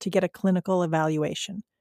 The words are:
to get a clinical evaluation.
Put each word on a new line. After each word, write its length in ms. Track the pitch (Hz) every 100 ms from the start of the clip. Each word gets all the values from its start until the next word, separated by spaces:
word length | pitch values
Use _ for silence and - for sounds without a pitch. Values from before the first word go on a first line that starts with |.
to 100 | 185
get 120 | 185
a 60 | 180
clinical 540 | - 190 180 190 185
evaluation. 800 | 170 160 156 156 151 - - 190 - _